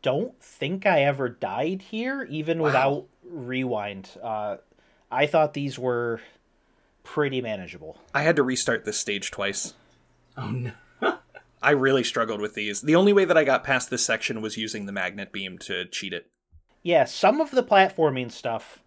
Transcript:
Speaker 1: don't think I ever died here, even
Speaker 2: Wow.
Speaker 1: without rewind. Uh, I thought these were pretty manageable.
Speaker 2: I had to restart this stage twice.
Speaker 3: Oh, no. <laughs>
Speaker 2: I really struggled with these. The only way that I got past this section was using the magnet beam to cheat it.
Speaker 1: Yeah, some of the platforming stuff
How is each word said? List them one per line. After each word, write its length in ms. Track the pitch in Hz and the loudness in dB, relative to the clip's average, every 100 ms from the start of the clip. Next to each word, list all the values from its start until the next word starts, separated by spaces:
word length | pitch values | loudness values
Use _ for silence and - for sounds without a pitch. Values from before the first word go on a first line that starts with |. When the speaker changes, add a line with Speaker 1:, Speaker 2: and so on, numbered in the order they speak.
Speaker 1:
don't 360 | - 139 240 - | 0 -2 -4 -10
think 420 | - - 135 190 196 | -20 -8 -6 0 2
I 160 | 170 | 4
ever 260 | 139 139 127 | 4 2 -2
died 540 | 117 104 101 147 190 | -4 -6 -2 -2 -4
here, 400 | - 220 247 277 214 | -8 -6 -6 -6 -6
even 280 | 151 156 165 | -6 -2 0
Speaker 2:
Wow. 60 | 156 | 2
Speaker 1:
without 380 | 131 135 143 - _ | 4 2 0 -6 _
rewind. 880 | 120 170 123 127 131 110 104 98 92 - | -16 -12 -6 -4 -2 -2 -4 -8 -14 -12
Uh, 360 | 117 107 107 98 _ _ _ _ _ | -8 -6 -4 -8 _ _ _ _ _
I 160 | 120 147 | -2 2
thought 280 | 165 151 | 2 2
these 240 | 147 143 131 | 0 -6 -4
were 420 | 127 120 120 113 - _ _ _ _ _ _ _ | -2 -2 -2 -4 -8 _ _ _ _ _ _ _
pretty 380 | - - 143 131 | -8 -2 0 0
manageable. 580 | 120 104 87 92 78 - _ | -4 -6 -8 -14 -16 -18 _
Speaker 2:
I 80 | 143 | 0
had 140 | 151 156 | 2 4
to 60 | |
restart 420 | 127 127 - 117 | 2 2 0 0
this 140 | - 104 | -2 -6
stage 320 | - 101 - | -4 -4 -6
twice. 440 | - 101 98 - - _ _ _ _ _ - | -4 -4 -4 -8 -12 _ _ _ _ _ -12
Speaker 3:
Oh, 140 | - | -6
no. 220 | 123 123 - _ _ | -6 -6 -10 _ _
<laughs> 180 | - - _ - _ _ | -4 -4 _ -20 _ _
Speaker 2:
I 80 | 135 | 2
really 320 | 147 135 135 | 4 4 2
struggled 360 | 117 - 110 107 | 2 -2 -2 -2
with 140 | 104 | -4
these. 280 | - 104 101 | -4 -6 -4
The 120 | 147 | 4
only 180 | 165 196 | 6 6
way 120 | 202 | 6
that 120 | 185 165 | 6 4
I 60 | |
got 220 | 143 131 | 4 2
past 260 | - 131 - | 2 -2 0
this 140 | 123 | -2
section 360 | - 113 - 113 | 0 0 -2 -4
was 160 | 110 110 | -4 -4
using 300 | 110 107 101 | -6 -6 -6
the 60 | |
magnet 400 | 98 92 101 98 | -4 -4 -6 -10
beam 260 | 101 98 90 | -8 -10 -12
to 240 | - 92 90 | -8 -6 -6
cheat 260 | - 98 | -8 -6
it. 180 | 87 - _ _ - _ _ | -8 -10 _ _ -20 _ _
Speaker 1:
Yeah, 200 | 170 165 131 | 2 4 4
some 340 | - 190 277 | 4 4 4
of 100 | 311 | 2
the 140 | 254 | 0
platforming 680 | 247 196 190 - 156 131 123 | 4 6 6 4 2 2 -6
stuff 480 | - 127 113 - - | -6 -6 -6 -8 -20